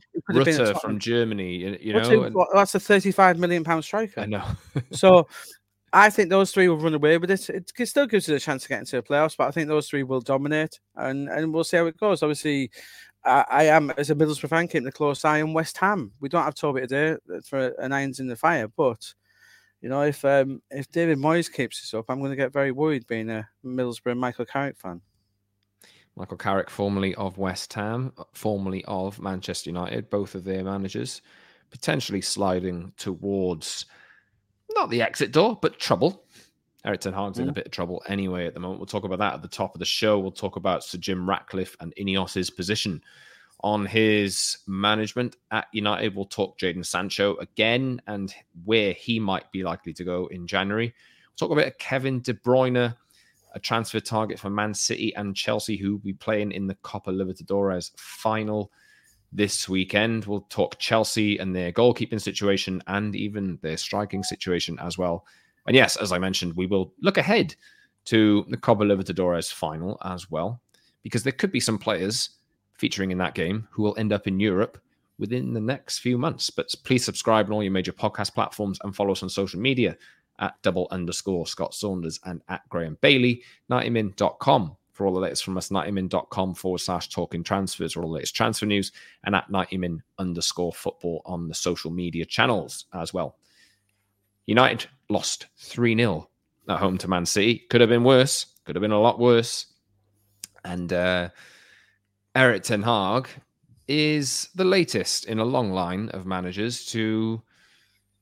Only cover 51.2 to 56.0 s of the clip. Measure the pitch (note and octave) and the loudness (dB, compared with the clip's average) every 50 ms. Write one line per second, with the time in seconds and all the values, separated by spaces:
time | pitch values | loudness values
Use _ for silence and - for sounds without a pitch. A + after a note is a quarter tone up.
51.2 | _ _ _ - F#3 F3+ D3+ D3 C3+ C3+ - - - - C3 C3+ C3 C3+ C3 B2 | _ _ _ -4 -2 0 2 2 2 2 -2 -8 -6 -4 -2 -2 -2 -2 -2 -2
52.2 | - B2+ A2 - - A#2+ B2+ C3 C3 B2+ B2 B2 A#2+ A#2 A#2 - _ _ _ _ | -4 -4 -6 -2 2 4 4 6 4 4 4 2 2 0 -2 -6 _ _ _ _
53.2 | _ _ _ _ _ _ - G2+ - - A#2 A2+ A2 - - A2 - - A2+ G#2+ | _ _ _ _ _ _ -14 -12 -4 -2 -2 -2 -2 -2 -4 -6 -4 -2 -2 -2
54.2 | A2 G#2 - - - G2 G2+ G#2 G#2+ G#2+ G2+ - - - - - A2+ G#2 - - | -2 -2 -6 -8 -8 -4 -4 -2 -2 -2 -4 -4 -4 -4 -2 -2 -4 -4 -4 -4
55.2 | G#2 G2+ G2 - - A2+ A2 G#2+ - - G#2 F2+ G2 G2 G#2 G2+ | -6 -6 -6 -4 -2 -2 -2 -2 -2 -4 -4 -2 -2 -2 -2 -2